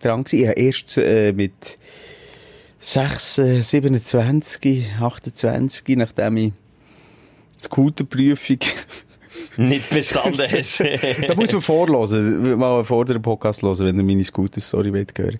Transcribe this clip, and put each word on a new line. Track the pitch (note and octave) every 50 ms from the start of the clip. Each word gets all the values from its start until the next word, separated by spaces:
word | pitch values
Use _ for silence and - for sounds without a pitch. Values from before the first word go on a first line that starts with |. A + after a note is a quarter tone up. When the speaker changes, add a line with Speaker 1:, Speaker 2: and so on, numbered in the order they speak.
Speaker 1:
dran | - A#2+ A2+ A#2 C3
gewesen. | - - A2+ B2
Ich | A2
habe | - -
erst, | B2 C3+ C3 - - - - C3
äh, | A2 - A2+ A2 G#2+ G#2 G2
mit | G2 G2 F#2+ - _ - - - - - - - - - - - - - - - - - - - - - - _ _
Sechs, | - - - C#3 C3+ C#3+ B2+ - - - - C#3+
äh, | C3+ B2+ B2+ B2
siebenundzwanzig, | A2+ - - D3 C3+ C#3 C3 A#2 - - - B2 A2+ B2 C#3+ D3+ D3+ - - - - C#3 C3+ C3 A#2 G#2 G#2 A2
achtundzwanzig, | A#2 A#2+ - - - B2+ - - - A2+ B2+ C3 B2+ C3+ - - - - C3+ B2+
nachdem | A#2 A2+ - - G#2+ G#2+ A2 A2
ich | A2 G#2+ G2 - _ _ _ _ _ _ - - - - - - - - _ _ _ _ _ -
die | -
Scooterprüfung | - - C3+ C3+ D3+ D#3 - C#3+ - - C3 C3+ C#3+ C#3+ - - - C3+ B2
<laughs> | - - - - - - - - - _ _ _ - - - - E4 - - -
Speaker 2:
Nicht | B2 B2 C#3+ C#3 A2+ -
bestanden | - D#3 C3 - - C#3 A#2+ F#3+ D#3 C3+ C#3 A#2+
hast. | G3+ C3+ C3 - - - F3+ C#3+ C#3 C3 -
Speaker 1:
<laughs> | C3+ A#2+ D3+ C#3+ C#3
Da | E3+
muss | F#3+ A3+ A3
man | G#3+ F#3
vorhören, | - - D#3 D#3+ F3 D#3+ D3 B2 A2 G2+ A2 G#2+ G#2 A2 G2+ D#2+ B2 C3 B2 A2+
mal | B2+ B2+ B2 A#2+ A2
vor | A#2 B2 A#2 B2
dem | B2+ B2 A2+
Podcast | A2 A#2 A2 - - G#2+ G2+ - G2+
hören, | G2 F#2+ F2+
wenn | F#2+ F#2 F#2 G2
ihr | F#2+
meine | G2 G2 G2 F#2+
Scooter-Story | - - - F#2+ G2+ - G#2+ - - - G2 G2 G2+ G2
wollt | G2 G2+ - - -
hören. | E2 F2+ A2 A2